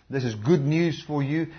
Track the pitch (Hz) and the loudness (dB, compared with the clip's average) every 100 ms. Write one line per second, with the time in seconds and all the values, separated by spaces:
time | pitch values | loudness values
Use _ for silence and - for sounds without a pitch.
0 | - 131 123 107 107 170 139 156 170 147 | -8 -4 -4 -2 2 4 4 2 2 -2
1 | - 147 139 156 160 | -4 -4 -2 -2 -4